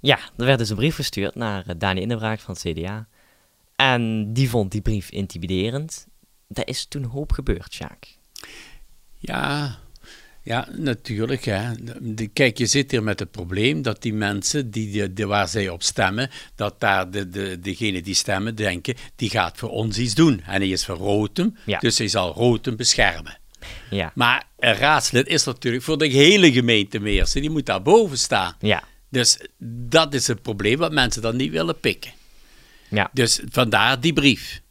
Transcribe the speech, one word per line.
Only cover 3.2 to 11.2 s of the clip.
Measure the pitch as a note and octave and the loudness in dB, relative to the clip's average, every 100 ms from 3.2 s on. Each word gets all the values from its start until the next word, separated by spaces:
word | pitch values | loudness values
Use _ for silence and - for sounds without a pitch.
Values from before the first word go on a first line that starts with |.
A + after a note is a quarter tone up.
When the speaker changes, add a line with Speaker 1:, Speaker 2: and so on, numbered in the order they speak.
| _ _ _ _ _ _ | _ _ _ _ _ _
Speaker 1:
En | C3+ B2 A#2 A2 G#2+ | 2 4 0 -2 -2
die | A2+ C3+ | 0 2
vond | A#2 G2 | 2 0
die | G2+ | -2
brief | - G#2+ - | -2 -2 -4
intimiderend. | - G2 F2 E2+ F#2 G#2 C3 D#3 - - - _ _ _ | -6 -6 -6 -4 -2 -2 -4 -8 -12 -18 -20 _ _ _
Daar | - - | -8 -6
is | C3 - | -6 -8
toen | D3 | -8
een | B2+ | -6
hoop | C3 D3+ | -6 -2
gebeurd, | - C3+ - - | -2 0 -4 -4
Sjaak. | - - - - _ _ - - - - - - - _ - | -12 -12 -14 -20 _ _ -20 -20 -20 -20 -20 -20 -20 _ -16
Speaker 2:
Ja, | - - - C#3+ D3 A2 - - - - - - | -8 -6 -4 -4 -6 -10 -18 -20 -20 -20 -20 -20
ja, | - A#2 - - | -6 -6 -6 -6
natuurlijk, | D3+ A#2 - G#2+ | -4 -4 -6 -4